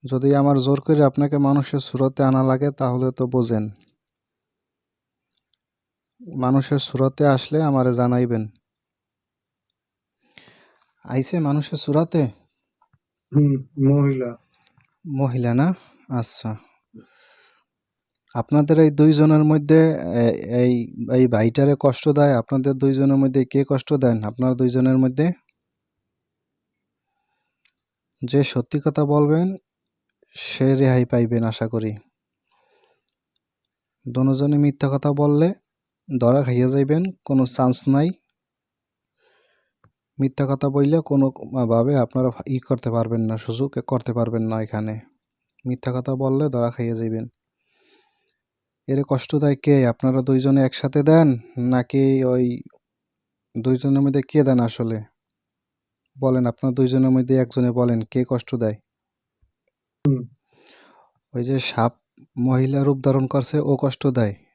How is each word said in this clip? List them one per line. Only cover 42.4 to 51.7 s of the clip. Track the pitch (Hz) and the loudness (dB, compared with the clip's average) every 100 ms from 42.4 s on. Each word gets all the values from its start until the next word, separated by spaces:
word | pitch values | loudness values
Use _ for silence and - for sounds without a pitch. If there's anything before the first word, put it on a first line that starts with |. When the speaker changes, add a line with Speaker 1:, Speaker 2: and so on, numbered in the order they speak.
| - | -6
Speaker 1:
ই | 127 | -6
করতে | _ 127 - | _ -4 -2
পারবেন | 117 113 117 | -2 -2 -2
না, | 110 110 | -2 -4
সুযোগ | - 117 139 - - | -8 -6 -6 -6 -4
করতে | 127 120 | -6 -4
পারবেন | 117 113 113 | -4 -4 -4
না | 110 110 | -4 -6
এখানে। | 107 110 107 110 - _ _ _ _ _ 127 | -6 -6 -6 -10 -14 _ _ _ _ _ -10
মিথ্যা | 127 - | -8 -6
কথা | 127 127 131 | -6 -6 -4
বললে | 135 135 151 | -2 -2 -2
ধরা | 127 117 | -2 -4
খাইয়া | 117 117 113 | -4 -6 -4
যাইবেন। | 113 113 117 _ _ _ _ _ _ _ _ _ _ _ _ _ _ _ - | -6 -6 -10 _ _ _ _ _ _ _ _ _ _ _ _ _ _ _ -4
এরে | 135 143 | -4 -2
কষ্ট | 131 - 151 | -4 -2 0
দেয় | 147 139 | 0 0
কে? | - 139 123 | 2 4 2
আপনারা | 113 131 131 | 0 -2 -2
দুইজনে | 127 131 135 139 | 0 0 2 2
একসাথে | 131 - 139 147 | 0 -2 -4 0
দেন | 143 160 156 123 - - | 4 6 4 2 -6 -4
নাকি | 123 | 0